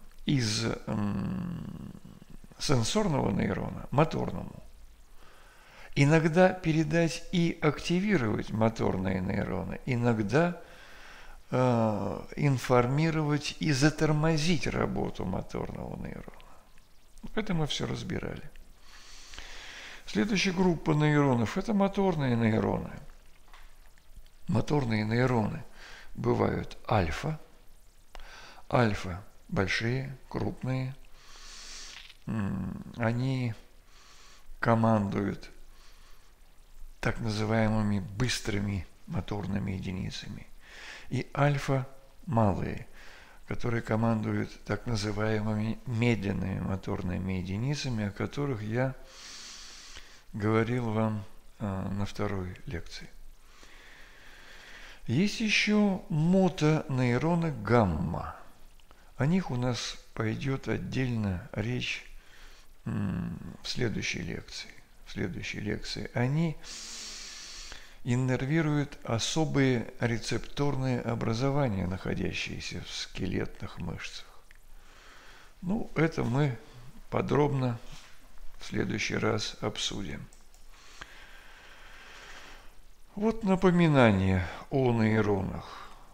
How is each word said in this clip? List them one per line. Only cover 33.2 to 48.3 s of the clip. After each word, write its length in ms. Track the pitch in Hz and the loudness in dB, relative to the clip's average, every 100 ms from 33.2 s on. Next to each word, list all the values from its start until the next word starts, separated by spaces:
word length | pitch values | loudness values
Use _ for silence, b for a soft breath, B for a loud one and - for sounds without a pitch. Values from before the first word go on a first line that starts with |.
| 131 131 123 110 - - B B B B B B B - | 0 0 -2 -4 -12 -20 B B B B B B B -2
командуют 880 | - 113 113 110 98 104 98 - - - - b b b b b b - - - - - - - | 4 6 6 4 4 0 0 -2 -10 -16 -18 b b b b b b -20 -20 -20 -20 -14 -12 -4
так 180 | 123 - | -2 -2
называемыми 800 | 113 104 107 113 110 107 104 101 | -2 0 2 4 4 4 4 2
быстрыми 880 | 95 101 123 - - 101 101 98 - - - | 0 0 0 0 -2 0 0 -2 -6 -12 -6
моторными 640 | 165 - 104 107 98 113 | -4 -2 -4 -2 -2 -2
единицами. 760 | 95 - 92 107 - - - - - B B B B B | -4 -4 -4 -4 -6 -10 -10 -12 -14 B B B B B
И 180 | 127 - - | -4 -2 2
альфа 520 | 143 143 - 135 127 - - - - | 4 4 2 0 0 -10 -20 -14 0
малые, 640 | 113 107 92 - - - B B B B B - | 4 4 4 -2 -6 -10 B B B B B -6
которые 340 | - 120 117 | -2 0 0
командуют 840 | 117 110 113 110 107 104 107 - - | 0 2 2 2 0 0 -2 -6 -4
так 200 | 104 - | -2 0
называемыми 920 | 113 104 104 107 107 107 107 107 110 - | -2 0 0 2 2 0 0 -2 -4 -4
медленными 720 | 113 120 113 98 101 95 98 | 2 4 4 2 -2 -2 -2
моторными 720 | - 95 - 101 90 90 92 | -2 -4 -4 -4 -2 -2 -2
единицами, 720 | 92 87 98 127 147 135 117 101 | -2 -2 -2 -2 -2 -2 -2 -2
о 60 | |
которых 500 | - 113 | -2 -4